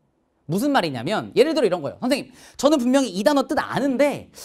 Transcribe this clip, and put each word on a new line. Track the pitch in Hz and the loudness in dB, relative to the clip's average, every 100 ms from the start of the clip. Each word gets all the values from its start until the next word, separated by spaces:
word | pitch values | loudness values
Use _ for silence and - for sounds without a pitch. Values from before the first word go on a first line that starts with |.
| _ _ _ _ - | _ _ _ _ -6
무슨 | 175 285 | -2 0
말이냐면 | 269 175 127 131 208 110 165 | 0 0 -4 -4 -4 -2 2
예를 | 285 | 2
들어 | 311 220 | 4 0
이런 | 131 | 0
거예요. | 135 90 | -6 -6
"선생님, | - 269 143 - - - | -2 -2 -4 -18 -20 0
저는 | 277 311 | 2 2
분명히 | 240 269 254 | 2 2 2
이 | 180 | 0
단어 | 214 285 - | 2 2 0
뜻 | 294 | -2
아는데 | 101 135 277 247 285 170 - - | -2 -2 -2 0 0 -2 -10 -20